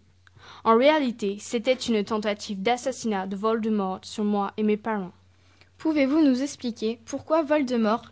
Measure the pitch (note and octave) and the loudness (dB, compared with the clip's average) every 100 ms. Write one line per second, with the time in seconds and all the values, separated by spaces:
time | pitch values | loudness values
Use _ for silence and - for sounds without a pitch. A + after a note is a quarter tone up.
0 | _ _ _ - - - - A3+ C4+ D#4 | _ _ _ -20 -20 -4 4 6 6 4
1 | C4+ A#3+ G3+ G#3 - A#3+ A3+ B3+ - A3 | 2 -2 -4 -6 -4 -2 0 0 0 -2
2 | G3+ A3 G#3+ G#3 - G3 G3 A#3+ C4+ B3 | 0 -2 -2 -4 -6 -4 -2 0 -2 -4
3 | A#3 G3+ F#3+ G3 A3 A3+ A3 G#3+ F#3+ F#3 | -4 -4 -4 -4 -2 0 0 -2 -2 -6
4 | - - G#3 G#3 G3 - G#3+ G#3 A3+ G#3+ | -10 -4 -2 0 -2 -2 0 0 -2 -4
5 | F3+ - _ _ _ _ _ - D#4+ D4+ | -6 -12 _ _ _ _ _ -6 -2 2
6 | C4+ D4+ D4 B3 C#4 - B3 A3 A3 A#3 | 2 4 4 4 -2 -6 -8 -4 -4 -6
7 | - C#4 - D#4+ C#4+ D4+ C4 A#3+ G#3+ A#3 | -8 -10 -2 0 2 2 2 2 2 0
8 | - | -2